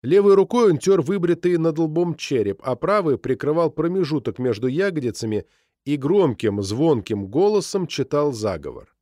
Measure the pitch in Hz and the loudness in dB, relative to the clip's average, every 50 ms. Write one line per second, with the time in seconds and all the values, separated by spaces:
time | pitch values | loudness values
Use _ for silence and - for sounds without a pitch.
0 | - 123 165 202 202 202 196 190 190 - - 240 233 202 165 135 - 190 196 185 | 0 4 4 6 6 8 6 6 4 2 2 4 4 4 2 2 2 2 2 2
1 | 135 135 202 196 170 170 170 170 - 180 180 165 160 165 151 160 165 156 151 170 | 2 0 -2 -2 0 0 0 0 0 0 0 2 0 0 0 0 -2 -2 0 -2
2 | 175 175 156 - - - 143 120 101 101 95 - - 131 127 120 - 175 202 214 | -2 -2 -4 -6 -6 -2 0 0 0 0 -2 -4 -4 -6 -4 -2 0 0 0 2
3 | 185 160 131 110 - 131 131 - - 139 151 170 170 151 - - 156 170 180 190 | 2 0 -2 0 0 -4 -4 -2 0 -2 0 0 0 0 -2 -2 -2 -2 0 -2
4 | 180 139 156 143 - 120 98 - 123 127 110 104 120 127 131 160 196 202 175 156 | -2 0 -2 -2 -2 -4 -6 -2 -2 -2 -2 0 -2 -2 -2 0 -2 -2 -2 -2
5 | 123 117 104 - - 110 107 101 98 _ _ _ _ _ _ _ _ 139 147 143 | -4 -4 -6 -4 -6 -4 -4 -4 -4 _ _ _ _ _ _ _ _ -6 -4 -2
6 | 131 147 185 208 185 147 110 - - 107 98 104 101 95 107 120 156 165 147 117 | 0 0 2 4 2 2 0 0 -2 -2 0 -2 -4 -4 -2 0 2 2 2 0
7 | 92 - 110 101 98 95 107 151 190 208 214 202 - - - 196 180 151 - - | 0 -4 -4 -4 -4 -4 0 0 2 2 2 0 -2 -2 -4 -4 -4 -4 -4 -6
8 | 131 - - 147 147 147 131 107 107 104 92 80 73 71 60 - - _ _ _ | -4 -2 0 0 0 -2 -2 -2 -4 -4 -4 -4 -8 -12 -14 -14 -18 _ _ _